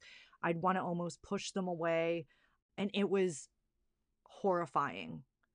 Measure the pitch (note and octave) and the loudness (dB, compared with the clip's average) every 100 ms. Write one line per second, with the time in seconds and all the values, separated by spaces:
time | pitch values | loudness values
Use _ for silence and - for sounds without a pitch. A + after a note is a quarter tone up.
0 | - - - - E3 E3+ F#3 F#3 F3 F3 | -18 -20 -20 -2 0 2 2 2 0 -2
1 | F3 - - G3+ - G3 F#3 E3+ E3+ E3 | -4 -8 -6 -6 -4 -4 -4 -2 0 2
2 | E3 E3+ - _ _ _ _ - G3 G3 | 2 0 -4 _ _ _ _ -4 -2 0
3 | G3 G3 F#3 D3+ - _ _ _ _ _ | 2 4 2 0 -12 _ _ _ _ _
4 | _ _ - - G3 F3 D#3+ D3+ C#3+ F2 | _ _ -20 -2 2 2 2 0 0 -4
5 | E2 D#3+ - _ _ | -10 -12 -16 _ _